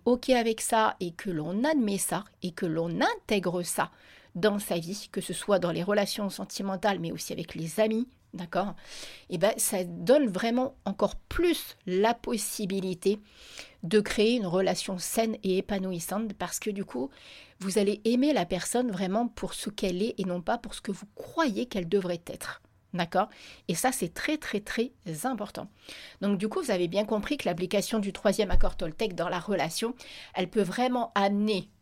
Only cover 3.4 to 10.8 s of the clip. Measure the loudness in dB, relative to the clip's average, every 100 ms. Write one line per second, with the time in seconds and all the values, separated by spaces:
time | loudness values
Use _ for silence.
3.4 | 2 -2 -2 -2 -2 -4 -20 -20 -14 2
4.4 | 2 2 -2 -2 -2 -8 -8 -8 -6 -4
5.4 | 2 2 2 0 2 2 2 -2 -4 -6
6.4 | -10 -6 -4 0 0 0 -2 -6 -8 -8
7.4 | -8 -6 -4 2 2 2 -4 _ _ -12
8.4 | -6 -2 -2 -6 -14 -14 -14 -16 -6 2
9.4 | 2 2 0 -2 -4 -2 4 6 4 0
10.4 | 0 0 -2 -4